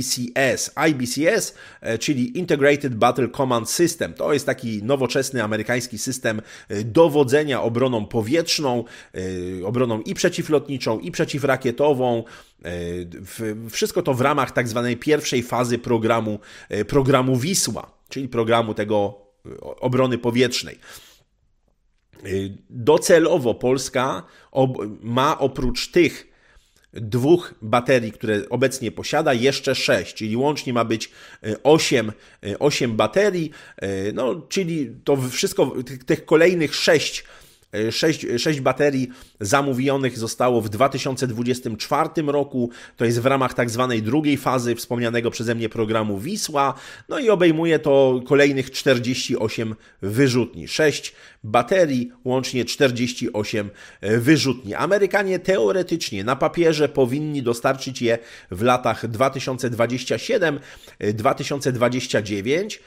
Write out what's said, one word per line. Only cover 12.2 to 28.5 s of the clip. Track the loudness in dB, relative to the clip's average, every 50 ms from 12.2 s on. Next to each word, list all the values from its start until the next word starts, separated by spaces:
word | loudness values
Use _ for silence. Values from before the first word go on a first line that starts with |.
| -4 -8 -16 -20 -20 _ _ _ -12
E, | -10 -8 -6 -6 -6 -6 -8 -8
w-, | -10 -12 -16 -16 -16 -12 -8 -6 -6 -6 -8 -10 -10
wszystko | -4 -4 -4 -2 -2 -2 0
to | 0 0
w | 2
ramach | 2 2 2 2 0 0
tak | -2 -2 -2 -2
zwanej | -2 -2 -2 -2 -4
pierwszej | -2 2 2 2 2 2 0 -2 -2 -2
fazy | -2 -2 -2 0 0 -2 -2
programu, | 0 0 0 2 2 2 2 2 0 -2 -6 -6 -10 -18 -20 -20 -14 -8
e, | -4 -4 -4
programu | 0 0 0 2 4 4 4 4 2 0
Wisła, | 0 0 -2 -2 -2 -2 -2 -4 -8 -10 -14 _ _ _ _
czyli | -12 -10 -10 -6
programu | -2 -2 0 2 2 2 2 0 -2
tego, | -4 -2 0 0 0 0 0 -4 -10 -20 _ _ _ _
e, | -20 -18 -16
o-, | -16 -16 -12
obrony | -4 -4 0 2 2 2 2 0 0
powietrznej. | -2 0 2 2 2 2 2 -4 -8 -8 -14 -18 -20 -20 -20 -20 -20 -20 -20 _ _ _ _ _ _ _ _ _ _ _ _ _ _ _ _ _ _ _ _ -16 -10
Y, | -6 -6 -6 -6 -6 -10 -14 _ _
docelowo | -12 -4 2 4 4 4 6 6 6 6 6 6 2 2 2 0 -2
Polska | 0 2 0 0 0 -2 -4 -2 -2 -2 -2 -4 -6 -10 -16 -20 -20 -20 _ _
ob-, | 0 0 0 0 -4 -8 -8 -10 -12 -8
ma | -4 0 2 2 2 2 0
oprócz | 0 -2 -2 -2 -4 -2 -2 -4 -6 0
tych | 2 4 4 4 2 -4 -16 _ _ _ _ _ _ _ _ _ _ _ _ _ -14
dwóch | -12 -10 -4 -2 0 4 4 4 4 4 -4 -16 _ -6
baterii, | 0 0 0 4 4 2 2 2 0 -8
które | -6 -2 0 0 0 0 -2